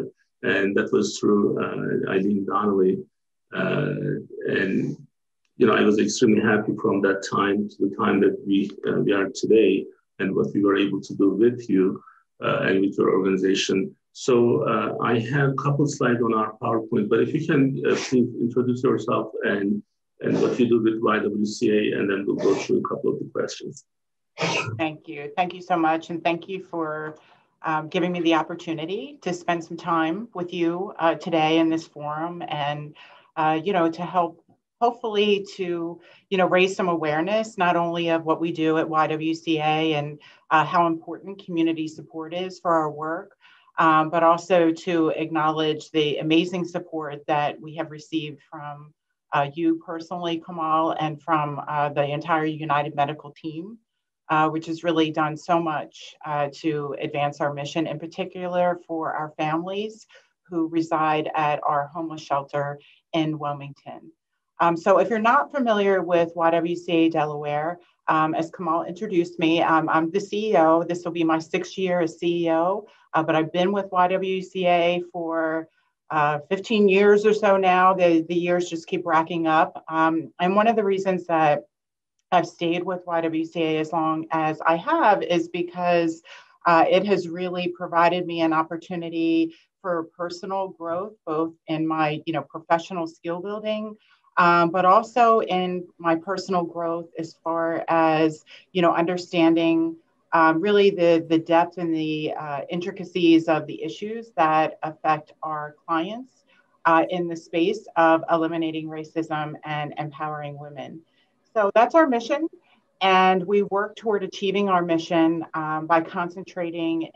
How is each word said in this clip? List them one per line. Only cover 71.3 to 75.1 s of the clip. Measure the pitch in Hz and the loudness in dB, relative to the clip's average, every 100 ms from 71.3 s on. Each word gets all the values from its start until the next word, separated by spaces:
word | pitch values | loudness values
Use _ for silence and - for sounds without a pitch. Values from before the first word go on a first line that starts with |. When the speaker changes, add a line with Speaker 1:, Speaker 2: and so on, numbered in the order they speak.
| 160 | 0
Speaker 2:
sixth | 160 185 175 - | -2 -6 -6 -6
year | 185 180 | -2 0
as | 160 160 | -2 -2
C | 175 170 165 | -2 0 0
E | |
O, | 165 175 208 - _ _ | 2 0 -2 -8 _ _
uh, | 160 | -2
but | 160 156 | 0 0
I've | 156 | 0
been | 175 190 | 0 0
with | 202 196 | 0 -2
Y | 180 180 | 2 2
W | 185 190 190 | 2 -2 -4
C | 185 185 175 | -6 -2 2
A | 175 175 175 175 | 4 4 0 -4